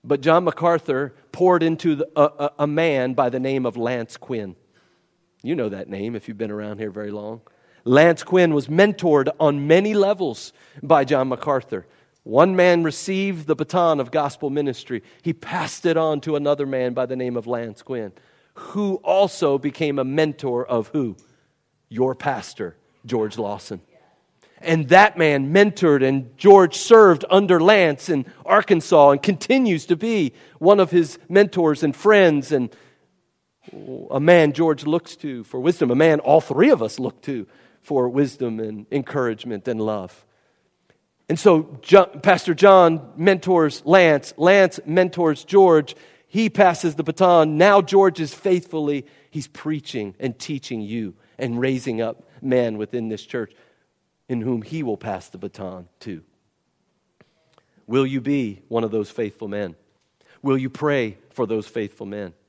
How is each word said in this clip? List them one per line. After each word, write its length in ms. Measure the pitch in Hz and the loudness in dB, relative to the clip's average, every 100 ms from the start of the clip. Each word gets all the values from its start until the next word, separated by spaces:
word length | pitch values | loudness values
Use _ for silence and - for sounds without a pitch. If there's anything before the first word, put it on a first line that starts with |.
But 180 | - 139 | -4 -2
John 220 | 139 165 | 2 2
MacArthur 680 | 180 - 170 165 - 131 139 _ _ | 0 -2 -2 -2 -2 -6 -6 _ _
poured 320 | - 180 175 | -2 2 2
into 320 | 165 160 170 | 0 -2 -4
the, 140 | 143 160 | -4 -4
a, 80 | - | -2
a, 280 | 147 - 143 - | -2 -2 -8 -4
a 80 | 147 | -4
man 460 | 147 165 139 127 | -2 -2 -2 -2
by 160 | 127 123 | -2 -2
the 100 | 127 | -2
name 260 | 135 135 | -4 -4
of 120 | 123 120 | -6 -6
Lance 400 | 117 123 113 - | -6 -6 -10 -16
Quinn. 380 | - 120 98 87 _ _ _ _ _ _ _ _ | -12 -10 -10 -18 _ _ _ _ _ _ _ _
You 120 | 117 | -10
know 140 | 165 110 | -6 -6
that 180 | 98 90 | -8 -12
name 280 | 98 107 | -10 -10
if 120 | 113 - | -10 -14
you've 100 | 104 | -12
been 140 | 110 | -10
around 280 | 104 104 104 | -10 -12 -12
here 100 | 107 | -12
very 220 | 95 104 | -12 -12
long. 300 | 104 104 117 _ _ _ _ | -12 -14 -16 _ _ _ _
Lance 380 | 117 135 170 165 | 2 4 4 2
Quinn 300 | - 185 175 | 0 2 2
was 140 | 147 123 | 0 -2
mentored 600 | 160 208 202 175 147 135 - | 0 2 0 0 2 0 0
on 280 | 156 143 143 | -2 0 2
many 260 | 170 208 | 2 2
levels 580 | 208 196 196 165 113 - _ _ - | 0 0 -2 -6 -8 -16 _ _ -18
by 220 | 139 156 | 2 2
John 240 | 135 143 131 | 2 -2 -2
MacArthur. 560 | 123 151 135 - 107 - _ _ _ | -4 -4 -4 -6 -12 -12 _ _ _
One 320 | - 117 180 | -2 2 4
man 280 | 185 180 175 | 4 2 2
received 640 | 165 - - 190 196 175 147 | 0 -6 -6 -4 -4 -6 -4
the 80 | |
baton 440 | 151 147 185 170 147 | -4 -2 0 0 0
of 120 | 120 | -2
gospel 380 | 156 143 - 147 | -4 -4 -8 -8
ministry. 540 | 143 143 120 - 117 _ _ | -4 -6 -8 -10 -12 _ _
He 100 | 170 | -10
passed 520 | - - 175 143 - | -10 -10 -10 -8 -6
it 100 | 175 | -2
on 260 | 160 160 147 | 0 -2 -4
to 140 | 156 | -4
another 300 | 147 143 143 | -4 -2 -4
man 280 | 139 131 127 | -4 -4 -4
by 120 | 123 | -4
the 100 | 127 | -6
name 220 | 131 127 120 | -6 -6 -8
of 100 | 113 | -8
Lance 340 | 120 117 101 | -10 -10 -16
Quinn, 300 | - 127 104 _ _ _ _ | -12 -12 -12 _ _ _ _
who 420 | - - 202 202 | -20 -12 -6 -6
also 640 | 190 - 190 196 - 151 139 | -6 0 0 0 0 -2 -2
became 420 | 143 - 156 139 | -4 -6 -4 -4
a 40 | |
mentor 600 | 131 147 156 139 135 120 | -4 -2 -2 -2 -6 -6
of 220 | 123 120 107 | -4 -4 -4
who? 260 | 156 120 92 _ _ _ _ _ _ _ | -6 -6 -8 _ _ _ _ _ _ _
Your 260 | 113 131 | -4 -4
pastor, 640 | 127 147 120 - - 90 _ _ _ | -2 -6 -6 -12 -12 -14 _ _ _
George 320 | 113 120 107 104 | -8 -4 -4 -6
Lawson. 440 | 104 101 - 92 _ _ _ _ _ _ _ _ | -8 -10 -12 -16 _ _ _ _ _ _ _ _
And 260 | 165 165 135 | -4 -4 4
that 280 | 180 208 170 | 6 6 2
man 340 | 156 143 135 | 0 0 0
mentored, 560 | 180 208 202 175 143 131 | 2 2 2 0 2 0
and 300 | 135 127 _ | -2 -8 _
George 400 | 202 196 175 - | 8 8 8 0
served 480 | - 226 208 156 - | 6 8 8 4 2
under 280 | 190 196 180 | 2 4 2
Lance 500 | 170 214 170 139 - | 4 4 2 0 -4
in 180 | 147 127 - | -4 -4 -12
Arkansas 640 | - 202 - 175 - 160 143 | 0 0 2 0 4 6 6
and 140 | 139 | 6
continues 640 | - 180 - 262 240 165 - | 0 -4 0 0 2 -2 -2
to 80 | |
be 380 | 170 226 220 139 _ _ _ | -4 -2 -2 -2 _ _ _
one 200 | 175 202 | 4 4
of 120 | 180 | 4
his 260 | 175 160 - _ | 2 0 -8 _
mentors 540 | 185 208 185 160 143 | 2 2 2 -2 0
and 140 | 151 | -4
friends 560 | - 208 208 180 147 131 | -2 2 6 4 2 -2
and 180 | 143 120 _ _ _ _ _ _ _ _ _ - - - 127 - | -4 -4 _ _ _ _ _ _ _ _ _ -20 -20 -16 -16 -8
a 80 | 139 | 0
man 340 | 156 175 151 | 6 6 6
George 320 | 135 165 147 | 2 0 0
looks 300 | 147 165 - - | -2 -4 -6 -16
to 260 | 151 123 | -14 -14
for 160 | 107 131 | -12 -2
wisdom, 300 | 147 151 131 | -2 0 0
a 60 | |
man 240 | 127 160 151 | 4 4 2
all 220 | - 156 | 4 2
three 280 | - 135 254 | 2 2 4
of 140 | 156 | 2
us 160 | 113 - | -2 -6
look 220 | 123 _ | -10 _
to 240 | - 127 98 _ _ _ | -10 -10 -12 _ _ _
for 260 | _ 139 123 | _ -2 0
wisdom 520 | 131 139 - 120 110 | 0 -2 -4 -8 -6
and 260 | 110 107 110 | -10 -12 -8
encouragement 760 | 143 123 143 120 110 123 104 127 | -8 -6 -4 -4 -6 -10 -10 -8
and 140 | 113 | -6
love. 440 | 110 107 92 _ _ _ _ _ _ _ _ _ _ _ - | -6 -6 -10 _ _ _ _ _ _ _ _ _ _ _ -8
And 120 | 165 | 0
so 400 | 208 160 156 139 | 4 2 0 -18
Jo-, 240 | - 196 | 6 6
Pastor 480 | 180 151 196 180 - | 6 0 0 2 0
John 600 | 151 196 190 170 160 135 | 4 8 8 6 2 -8
mentors 680 | - 180 190 180 175 151 - | -2 0 0 0 0 0 -4
Lance. 500 | 147 190 170 143 - - | 2 4 6 2 -2 -2
Lance 420 | 170 196 190 - | 2 4 2 -2
mentors 580 | 151 170 185 175 165 143 | -4 -2 0 0 -2 -2
George. 520 | - 196 190 160 143 - _ _ _ | 0 4 6 4 0 -16 _ _ _
He 240 | 196 220 | -4 -2
passes 440 | - 185 170 170 | 2 2 2 -6
the 80 | 147 | -4
baton. 540 | 156 156 185 170 156 151 | -8 0 4 4 2 2
Now 240 | 196 202 | 4 4
George 380 | 180 196 190 165 | 2 2 2 0
is 140 | 151 | -10
faithfully, 760 | - 196 180 175 160 147 143 127 _ _ | -6 -2 -2 -2 -6 -6 -6 -10 _ _
he's 160 | 156 - | -14 -14
preaching 680 | - 156 156 - 123 104 - | -12 -8 -8 -10 -12 -12 -10
and 180 | 131 110 | -10 -10
teaching 440 | - 139 - 117 | -12 -12 -10 -12
you 340 | 104 113 104 - _ - | -8 -10 -10 -14 _ -10
and 200 | 123 117 | -8 -4
raising 400 | 131 131 127 113 | -4 -4 -6 -6
up 280 | 113 113 _ _ | -6 -8 _ _
men 360 | 135 127 117 107 | -2 0 0 -6
within 320 | 107 120 113 | -8 -8 -8
this 160 | 107 | -10
church 280 | - 123 107 _ _ _ _ _ _ _ _ | -10 -12 -12 _ _ _ _ _ _ _ _
in 120 | 123 | -8
whom 200 | 113 120 | -6 -8
he 200 | 107 160 | -8 -10
will 160 | 131 104 | -8 -8
pass 300 | 113 92 - | -8 -12 -14
the 100 | 92 | -16
baton 520 | 95 - 95 92 87 _ | -16 -14 -16 -16 -20 _
to. 240 | 113 82 _ _ _ _ _ _ _ _ _ _ _ _ _ _ _ _ | -16 -16 _ _ _ _ _ _ _ _ _ _ _ _ _ _ _ _
Will 200 | - 127 135 | -4 -2 -2
you 140 | 135 | -4
be 400 | 127 143 117 95 _ | -4 -4 -4 -10 _
one 140 | 117 | -6
of 80 | 113 | -4
those 180 | 110 104 | -6 -8
faithful 400 | - 107 _ 107 | -8 -10 _ -12
men? 260 | 101 95 80 _ _ _ _ _ _ | -10 -10 -14 _ _ _ _ _ _
Will 160 | 139 135 | -4 -4
you 120 | 131 | -4
pray 480 | - 151 139 110 95 _ | -6 -4 -2 -4 -10 _
for 140 | - | -8
those 220 | 110 110 101 | -4 -4 -6
faithful 380 | 117 104 _ | -10 -10 _
men? 280 | 98 104 95 82 | -14 -12 -14 _